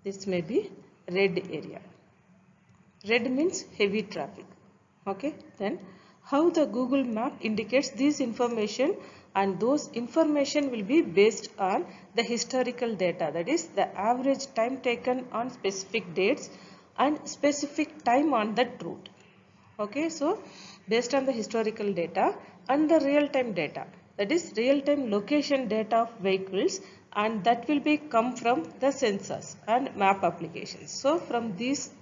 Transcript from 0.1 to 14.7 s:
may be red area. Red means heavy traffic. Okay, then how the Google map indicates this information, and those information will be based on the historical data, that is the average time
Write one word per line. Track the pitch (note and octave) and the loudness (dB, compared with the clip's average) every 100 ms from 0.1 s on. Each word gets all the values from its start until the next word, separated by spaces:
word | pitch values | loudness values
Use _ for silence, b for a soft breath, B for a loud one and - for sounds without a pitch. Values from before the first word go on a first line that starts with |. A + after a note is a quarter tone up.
| G3 - | -8 -4
may | F3+ | -2
be | D#3+ C4+ G#4+ - - _ - | 0 -2 -2 -12 -20 _ -4
red | F3+ G3 F3+ F3 | 2 2 2 -4
area. | D#3+ D3+ - - - _ _ _ _ _ _ _ _ _ _ G3 | -10 -10 -14 -18 -20 _ _ _ _ _ _ _ _ _ _ 0
Red | A#3 A#3 | 0 2
means | B3+ E4+ - - - | 0 0 -2 -12 -2
heavy | G3+ G#3 | 0 0
traffic. | G#3 F3 C#3 - - - - _ _ _ - | -4 -8 -10 -10 -20 -20 -20 _ _ _ -8
Okay, | G3 C#4 - - - | -6 -6 -8 -18 -6
then | G3+ E4 B B B B | -4 -4 B B B B
how | - C#4 E4+ | -2 4 4
the | E4 C#4 | 4 2
Google | G#3 B3+ C#4 | 0 0 0
map | C4 A3 B3+ - | 0 -2 -4 -4
indicates | - G#3+ G#3 B3+ - | -4 -2 0 0 0
this | G3+ C#4 D4 | 0 0 2
information, | B3+ G#3+ A#3+ A#3 G#3 - C#4 G4+ B B B G3 | -2 0 -2 0 -4 0 0 0 B B B 0
and | G3 F3+ | 0 2
those | A3 D4 - | 2 2 0
information | - A#3+ D#4+ D#4 D4 C#4 D4 C#4+ | -8 -2 2 4 4 2 0 0
will | A#3+ | -4
be | G3 D4+ | 2 2
based | B3+ E3+ G#3 G#3+ - - | 4 6 6 4 -10 -4
on | F#3+ G#3+ F4 B B - | 0 0 -2 B B -4
the | |
historical | A3+ A#3 - B3+ B3 B3 A#3 G#3 | -2 -2 -2 0 0 -2 -4 0
data, | F3+ E3+ D#3+ | 0 0 -2
that | D#3 F3 | -2 0
is | E4 - | 0 0
the | - - - | 0 0 0
average | G3+ B3 C4 C4 - - | 0 2 2 0 0 -2
time | A3+ | -2